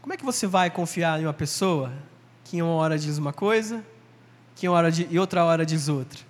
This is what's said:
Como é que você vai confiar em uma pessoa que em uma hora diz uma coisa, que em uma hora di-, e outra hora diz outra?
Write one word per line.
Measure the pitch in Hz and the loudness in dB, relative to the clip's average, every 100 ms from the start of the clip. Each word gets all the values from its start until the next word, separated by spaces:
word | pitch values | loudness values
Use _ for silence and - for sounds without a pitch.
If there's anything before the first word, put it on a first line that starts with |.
Como | - | -10
é | 349 | -6
que | |
você | 269 240 202 | -4 -2 0
vai | 185 180 | 2 2
confiar | 175 170 - 170 156 | 0 -4 -2 0 0
em | 160 | -2
uma | |
pessoa | 147 147 - 190 160 131 135 143 - - - | -4 -4 -2 0 0 -2 -10 -16 -20 -20 -20
que | - 175 | -8 -2
em | |
uma | 165 | 0
hora | 165 160 156 | 2 2 0
diz | 151 151 | -2 -2
uma | 147 | -4
coisa, | 143 196 220 220 226 214 - - - - - - - | -2 0 2 0 -8 -10 -20 -20 -20 -20 -20 -20 -6
que | 180 | 2
em | |
uma | 175 | 4
hora | 170 | 4
di-, | 165 175 | 2 0
e | 170 | 0
outra | 185 180 | 0 2
hora | 170 165 | 4 4
diz | 160 160 143 | 2 0 0
outra? | 143 127 - | -2 -4 -12